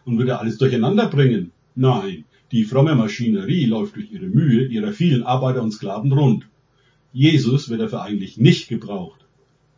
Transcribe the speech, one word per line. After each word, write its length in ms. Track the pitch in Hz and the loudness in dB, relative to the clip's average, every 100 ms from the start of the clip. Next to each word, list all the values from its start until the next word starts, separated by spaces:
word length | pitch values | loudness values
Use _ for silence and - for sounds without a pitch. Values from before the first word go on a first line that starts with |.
und 120 | 127 113 | -4 -2
würde 220 | 127 117 | 0 -2
alles 180 | 113 104 | -6 0
durcheinander 520 | 131 120 135 214 233 | 0 2 2 2 2
bringen. 420 | 143 131 107 87 - _ | 2 2 2 -4 -12 _
Nein, 500 | 127 127 107 98 82 - _ _ | 0 0 0 -4 -10 -16 _ _
die 80 | 113 | -2
fromme 320 | 104 127 156 | 0 2 4
Maschinerie 720 | 127 107 - 117 101 95 175 120 | 2 0 -2 -2 -2 -2 0 0
läuft 300 | 110 101 110 | 0 -4 -10
durch 160 | 104 | -14
ihre 140 | 95 92 | -12 -2
Mühe, 400 | 127 156 117 131 | 0 2 2 0
ihrer 260 | 113 104 | -2 -4
vielen 320 | 104 170 120 | -2 0 0
Arbeiter 360 | 123 131 131 120 | 0 -2 0 -2
und 120 | 107 | -4
Sklaven 400 | - 101 104 135 | -6 -10 -4 0
rund. 340 | 135 135 107 - _ _ _ _ _ _ | 2 2 2 -4 _ _ _ _ _ _
Jesus 560 | 127 151 147 113 139 123 | 2 4 4 2 0 -2
wird 120 | 113 | -6
dafür 220 | 107 107 | -4 -6
eigentlich 360 | 101 98 95 107 | -6 -8 -8 4
nicht 300 | 151 - - | 4 4 -2
gebraucht. 580 | 113 98 101 87 - _ _ _ _ _ | -10 -8 -10 -12 -18 _ _ _ _ _